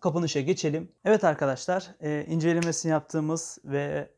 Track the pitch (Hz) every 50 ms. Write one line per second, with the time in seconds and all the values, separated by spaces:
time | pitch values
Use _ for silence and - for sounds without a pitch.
0 | - 175 151 175 170 151 - 147 131 156 190 - - 151 147 160 175 - _ _
1 | - 190 214 208 196 165 147 - 151 135 131 - - - 180 190 180 - - -
2 | 156 151 151 147 - 160 165 165 156 170 165 170 165 170 156 - - 165 156 151
3 | - - - 160 151 156 165 160 - - - - - 147 139 143 143 143 151 147
4 | 143 - _